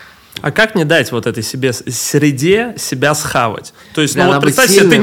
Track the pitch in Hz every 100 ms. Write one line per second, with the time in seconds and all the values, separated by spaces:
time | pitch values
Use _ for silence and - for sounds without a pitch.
0 | - - _ - 151 - 220 214 151 165
1 | 123 120 120 110 107 135 131 117 - 120
2 | - 151 147 131 160 202 240 - - 131
3 | 147 151 - 139 117 98 - - - -
4 | 147 135 139 139 151 139 254 196 190 165